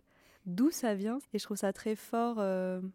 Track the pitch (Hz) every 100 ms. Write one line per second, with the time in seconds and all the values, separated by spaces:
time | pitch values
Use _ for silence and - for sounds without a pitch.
0 | _ _ - - 185 175 294 - 233 202
1 | 208 262 - 208 - 202 196 - 220 214
2 | - 233 240 226 196 185 185 185 190